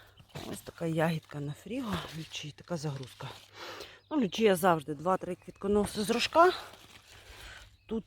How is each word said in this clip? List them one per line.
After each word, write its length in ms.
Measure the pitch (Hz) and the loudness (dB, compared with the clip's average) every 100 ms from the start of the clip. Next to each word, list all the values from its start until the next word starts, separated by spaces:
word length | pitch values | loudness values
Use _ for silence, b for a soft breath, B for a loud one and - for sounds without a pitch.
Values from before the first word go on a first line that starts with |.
| B B - - - | B B -16 -14 -10
Ось 100 | - | -12
така 240 | - - 165 | -12 -6 -2
ягідка 540 | 160 160 160 - 147 | 2 4 2 -4 -8
на 140 | 143 | -8
фріго. 400 | 143 185 254 226 170 - 160 | -8 -8 -6 -4 -6 -6 -10
Лючі, 340 | 156 - 147 | -10 -10 -12
така 260 | - - 170 | -14 -8 -4
загрузка. 520 | 151 135 120 - 131 - - B B B B B B | -4 -6 -10 -12 -14 -14 -20 B B B B B B
Ну, 60 | 302 | 0
лючія 340 | 196 - 220 185 | 0 4 4 6
завжди 400 | 185 160 147 143 | 6 4 0 -4
два-три 400 | 170 185 180 180 | 0 0 -2 -10
квітконоси 680 | - - 202 208 202 208 | -12 -6 2 2 2 -2
з 60 | 202 | 0
рожка. 440 | 240 - 311 359 - B B B B B B B B B B B _ - | 0 2 8 8 6 B B B B B B B B B B B _ -6
Тут 180 | 220 | -6